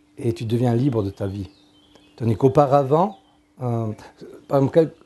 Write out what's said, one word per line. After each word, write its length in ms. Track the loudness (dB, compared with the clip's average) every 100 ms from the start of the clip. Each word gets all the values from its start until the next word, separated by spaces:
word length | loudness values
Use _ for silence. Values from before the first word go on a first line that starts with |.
| _ -8
et 160 | -6
tu 120 | -4
deviens 300 | -4 -2 0
libre 280 | 0 0 0
de 80 | -4
ta 160 | -6 -8
vie. 240 | -6 -10 -14 _ _ _ -20 _ -6
Tandis 200 | -4 2
qu'auparavant, 840 | 2 4 4 4 2 2 0 -4 _ _ _ -10
euh, 300 | -4 -4 -4 -8 -14 -20 -20 -20 -4
par 100 | 0
exemple, 140 | 2
quel-, 200 | 2 2 -2